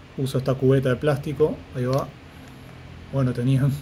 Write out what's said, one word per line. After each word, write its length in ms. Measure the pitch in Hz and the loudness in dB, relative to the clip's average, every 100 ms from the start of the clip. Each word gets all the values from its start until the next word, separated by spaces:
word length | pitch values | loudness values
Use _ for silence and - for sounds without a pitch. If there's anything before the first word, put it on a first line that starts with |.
| - - | -14 -6
uso 200 | 131 131 | -2 -2
esta 160 | 135 | 0
cubeta 340 | 131 131 135 135 | 2 4 4 4
de 80 | 123 | 2
plástico. 640 | 151 139 156 143 151 - - 135 | 2 0 -2 2 2 0 -8 -6
Ahí 80 | |
va. 240 | 123 135 - - - - - - - - - - - | -2 -2 -2 -10 -20 -20 -20 -20 -20 -20 -18 -18 -6
Bueno, 220 | 135 127 | 0 0
tenían 400 | 123 123 135 143 143 | 0 2 2 2 -2